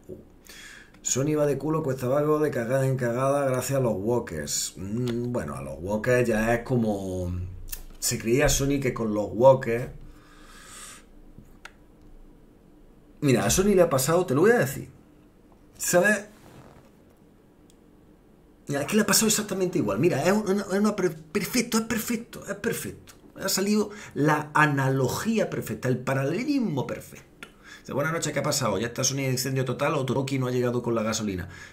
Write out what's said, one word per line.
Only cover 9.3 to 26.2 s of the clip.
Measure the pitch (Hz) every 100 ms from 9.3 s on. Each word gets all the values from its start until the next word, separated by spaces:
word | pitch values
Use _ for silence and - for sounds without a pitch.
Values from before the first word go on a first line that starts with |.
walkers. | 95 131 131 117 117 131 - - - - - - - - - - - - - - - - - - - - - - - - - - - - - - - - -
Mira, | 147 117 101
a |
Sony | 170 196
le | 185
ha | 170
pasado, | 135 147 170 180
te | 131
lo |
voy | 196
a | 240
decir. | 139 - - - - - - - - - - -
¿Sabes? | - 175 190 208 - - - - - - - - - - - - - _ - - - - - - _ - - - -
Mira, | 143
es | -
que | 208
le |
ha | 208
pasado | 196 220
exactamente | 214 214 190 180 180
igual. | 104 98
Mira, | 165 -
es | 170
un-, | 208 214 202
es | 190 190
una | 214 208
per-, | 180 160
perfecto, | - 214 180 247 226 220
es | 220
perfecto, | 226 - 226 - - -
es | 196
perfecto. | 233 - 104 - - - - -
Ha | 190
salido | - 202 214 - - -
la | - 147 147 -
analogía | 143 151 139 135 135 127 - 208 226 175
perfecta, | 143 - 110 127
el | 123
paralelismo | - 135